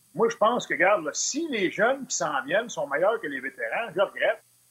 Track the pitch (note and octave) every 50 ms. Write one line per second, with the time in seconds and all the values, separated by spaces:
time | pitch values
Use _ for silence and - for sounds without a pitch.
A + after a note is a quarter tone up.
0 | _ _ - D#3+ A3+ A3+ A3+ - G3+ A3+ B3 G#3 - - D#3 C#3 E3+ F#3+ G#3+ F3+
1 | D3+ D3 - - - - - D4 E4+ D#4 B3+ G#3 F3+ D3+ - F#3 G#3 A#3+ C#4 C#4+
2 | B3 - - - F3 D3+ D3 C3 B2+ C#3 E3+ G#3+ A#3+ A3+ - E3 D3 C#3+ C#3 D3+
3 | F3+ G#3 A#3 A3 - D3 C#3 C3 B2 C3 - - A2+ A2+ D3+ G3+ A#3 G#3+ D3+ F3+
4 | G3 - - B2 C#3+ F#3+ A3+ - _ _ _ _ _ _